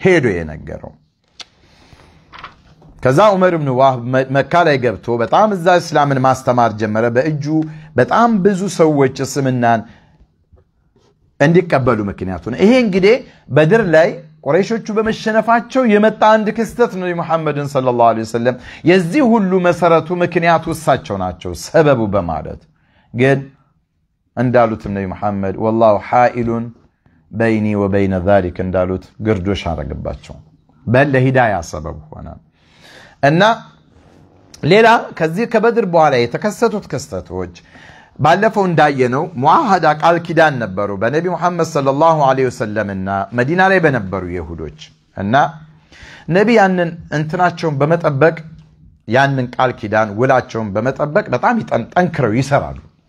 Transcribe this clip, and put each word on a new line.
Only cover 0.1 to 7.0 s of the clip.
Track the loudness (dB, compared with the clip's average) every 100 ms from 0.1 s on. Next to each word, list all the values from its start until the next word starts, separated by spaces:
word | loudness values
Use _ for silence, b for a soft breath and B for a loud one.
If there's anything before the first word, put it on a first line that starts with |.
| 2 2
የነገረው። | -2 -6 -10 -14 -14 -16 -20 _ _ _ -20 -20 b b b b b b b b -20 -20 _ _ _ -20 -4
ከዛ | 0 4 4
ዑመር | 4 2
ኢብኑ | 0 0 2
ዋህብ | 2 2 -2
መ-፣ | -2 0
መካ | -2 0 2
ላይ | 2 2
ገብቶ | 0 -4 -4 -2
በጣም | 0 2 2
እዛ | 0 2 2
እስላምን | 2 0 0 2
ማስተማር | 2 0 0 2 0
ጀመረ። | 0 -4 0